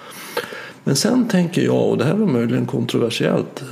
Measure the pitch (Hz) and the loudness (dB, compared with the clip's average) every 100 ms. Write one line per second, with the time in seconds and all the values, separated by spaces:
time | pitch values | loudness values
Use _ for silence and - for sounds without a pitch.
0 | - - - - - - - - - 139 | -18 -16 -10 -10 -10 -12 -16 -6 -2 2
1 | 208 254 226 180 170 143 123 127 110 113 | 4 2 4 2 2 0 2 2 2 2
2 | 131 202 202 120 117 127 120 131 120 123 | 2 2 2 2 2 0 -2 -2 -2 0
3 | 117 - 147 175 - - 131 | 0 0 0 0 -2 -8 -8